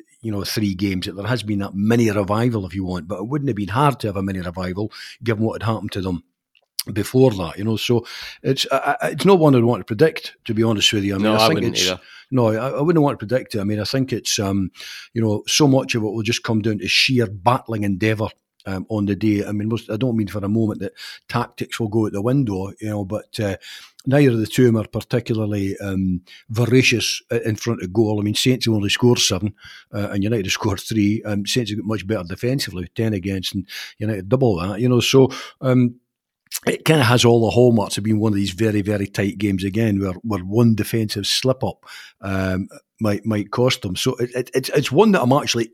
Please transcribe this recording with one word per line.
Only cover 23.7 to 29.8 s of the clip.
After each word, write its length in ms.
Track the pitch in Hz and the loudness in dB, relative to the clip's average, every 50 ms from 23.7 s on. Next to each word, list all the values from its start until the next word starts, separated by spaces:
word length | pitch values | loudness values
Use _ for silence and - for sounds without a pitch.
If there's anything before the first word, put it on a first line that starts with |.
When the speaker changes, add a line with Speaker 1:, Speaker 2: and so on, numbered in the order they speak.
| - - - - _ - _ | -20 -20 -20 -20 _ -10 _
Speaker 1:
neither 260 | 131 131 147 147 135 117 | 2 4 6 6 6 4
of 60 | 113 | 2
the 80 | 110 | 0
two 160 | - - - 131 | 0 2 4 6
of 40 | 120 113 | 6 6
them 40 | |
are 100 | 110 104 - | 4 0 -2
particularly, 880 | - 113 - - - - - - 120 110 110 104 104 104 98 98 98 - | -6 -10 -6 -2 -4 -4 -2 -2 -2 -2 0 -2 -2 -2 -2 -4 -4 -6
um, 440 | 101 101 95 92 95 95 92 87 - _ - - _ _ | -6 -4 -2 0 0 0 0 -2 -4 _ -20 -20 _ _
voracious 680 | 113 117 120 110 120 131 123 - 123 110 104 - - - - _ 117 | -2 0 2 4 4 4 6 4 2 0 0 -2 -4 -6 -6 _ -4
i-, 80 | 117 113 | -4 -2
in 120 | 113 107 | -2 -4
front 260 | 104 - 120 117 - 92 | -2 -2 -4 -4 -4 -6
of 100 | 90 92 | -4 0
goal. 280 | 113 113 104 107 104 | 2 2 2 2 0
I 20 | 101 | 0
mean, 120 | 104 104 | 0 0
Saints 320 | - - 127 127 113 - | 0 2 0 0 0 0
have 80 | 117 110 | 0 0
only 160 | 104 101 101 | 0 0 0
scored 280 | - - - 123 120 120 | 0 4 4 4 4 4
seven, 360 | - - 104 90 104 107 - _ - - - - | 2 0 0 -2 -2 -4 -6 _ -18 -20 -20 -20